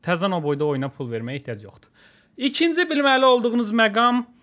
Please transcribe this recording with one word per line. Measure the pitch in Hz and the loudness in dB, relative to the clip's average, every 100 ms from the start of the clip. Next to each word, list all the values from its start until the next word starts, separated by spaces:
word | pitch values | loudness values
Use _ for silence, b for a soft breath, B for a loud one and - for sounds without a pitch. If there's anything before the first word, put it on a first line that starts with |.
Təzən | - 175 196 180 | -4 -2 -2 -2
o | |
boyda | 147 143 151 | -2 -2 -2
oyuna | 139 135 | -2 -4
pul | - 127 | -8 -8
verməyə | 113 117 139 | -8 -8 -10
ehtiyac | 131 107 | -10 -12
yoxdur. | 104 - _ b b b b - | -14 -20 _ b b b b -6
İkinci | 269 - 339 330 349 | -4 0 0 0 0
bilməli | 294 277 262 262 | 2 2 4 4
olduğunuz | 247 233 240 214 | 4 2 0 0
məqam, | 226 220 208 240 247 240 b | 2 2 4 2 0 -4 b